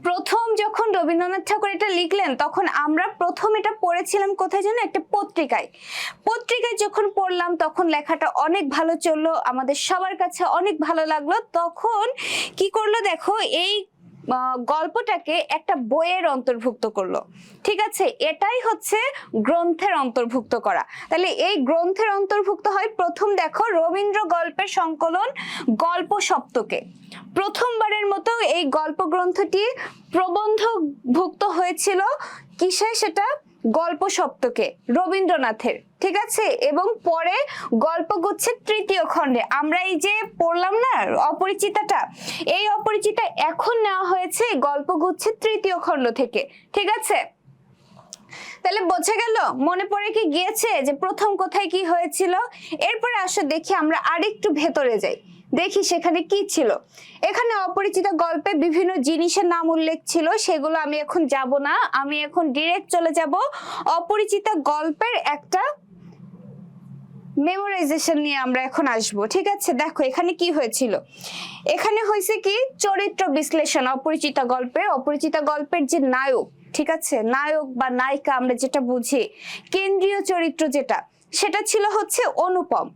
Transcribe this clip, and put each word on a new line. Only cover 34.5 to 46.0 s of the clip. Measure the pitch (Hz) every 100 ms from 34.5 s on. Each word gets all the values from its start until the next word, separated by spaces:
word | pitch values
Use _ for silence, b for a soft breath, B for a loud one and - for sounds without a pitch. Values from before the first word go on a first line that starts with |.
| 240 180 - - 240
রবীন্দ্রনাথের, | 277 392 370 320 247 220 240 - _ _
ঠিক | 392 381
আছে? | 466 - 403 - 277
এবং | 302 392 440 349
পরে | 330 339 415 587 B B 226 302
গল্পগুচ্ছের | 330 320 415 370 403 - - -
তৃতীয় | 427 427 381 320
খণ্ডে। | 320 285 240 - 269
আমরা | 302 339 370
এই | 339 392
যে | 427 440 -
পড়লাম | 339 349 359 427 494
না | 311 196 - 294
অপরিচিতাটা, | 311 370 403 403 415 415 330 - B B B 330 359
এই | 415 415
অপরিচিতা | 427 427 415 427 415 - 302
এখন | 330 - 480 415
নেওয়া | 381 370
হয়েছে | 370 359 - 480 285 277
গল্পগুচ্ছের | 285 285 359 359 359 440 453
তৃতীয় | 440 427 403 349 339
খণ্ড | 302